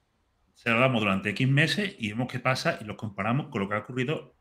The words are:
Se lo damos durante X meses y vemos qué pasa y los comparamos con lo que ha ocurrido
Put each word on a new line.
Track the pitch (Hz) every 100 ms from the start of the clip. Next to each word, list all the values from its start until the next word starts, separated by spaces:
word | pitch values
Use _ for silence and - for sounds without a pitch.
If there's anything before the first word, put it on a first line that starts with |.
| _ _ _ _ _ _
Se | 120
lo | 117
damos | 131 117
durante | 104 95 104
X | 98 131
meses | 139 156 202 196 -
y | 110
vemos | 107 127
qué | 127
pasa | 131 127 165 170
y | 107
los | 101
comparamos | 104 98 104 135 147
con | 117
lo | 98
que | 104
ha |
ocurrido | - 127 123 156 - _